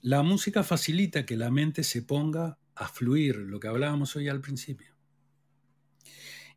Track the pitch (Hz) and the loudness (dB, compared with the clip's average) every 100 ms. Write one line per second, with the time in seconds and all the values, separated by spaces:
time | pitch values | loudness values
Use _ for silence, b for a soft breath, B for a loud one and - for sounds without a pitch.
0 | 127 139 151 202 - 208 - 165 - 160 | 4 4 4 4 2 0 2 0 2 2
1 | 196 156 131 113 117 131 151 151 151 123 | 2 0 -2 -2 2 2 2 0 -2 -2
2 | 113 143 151 156 165 143 _ - 110 - | -2 0 0 0 -4 -6 _ -12 -10 -4
3 | 120 143 147 107 98 101 110 113 147 147 | 2 2 2 0 -4 -6 -4 0 0 0
4 | 143 151 143 139 139 135 - 135 - _ | -2 -2 -4 -4 -6 -8 -8 -12 -12 _
5 | _ _ _ _ _ _ _ _ _ _ | _ _ _ _ _ _ _ _ _ _
6 | - B B B B | -20 B B B B